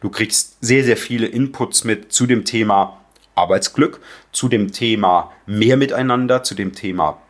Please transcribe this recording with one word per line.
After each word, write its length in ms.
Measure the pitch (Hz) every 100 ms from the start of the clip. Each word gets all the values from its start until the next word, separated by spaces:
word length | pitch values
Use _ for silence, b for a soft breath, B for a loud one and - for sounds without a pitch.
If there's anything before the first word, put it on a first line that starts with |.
Du 80 | 101
kriegst 480 | - 110 - - _
sehr, 240 | 113 131
sehr 140 | 123 110
viele 300 | - 120 113
Inputs 580 | 120 135 - 120 - 117
mit 260 | 104 -
zu 140 | - 123
dem 180 | 120
Thema 560 | 98 117 107 98 98 - _ _ _ -
Arbeitsglück, 640 | 87 95 95 - 147 - B B B
zu 160 | - 127
dem 240 | 117 101
Thema 580 | - 117 107 98 90 - B -
mehr 320 | 104 110 131
Miteinander, 640 | 139 135 127 123 127 127
zu 100 | -
dem 200 | 98 95
Thema 480 | 95 98 90 78 - _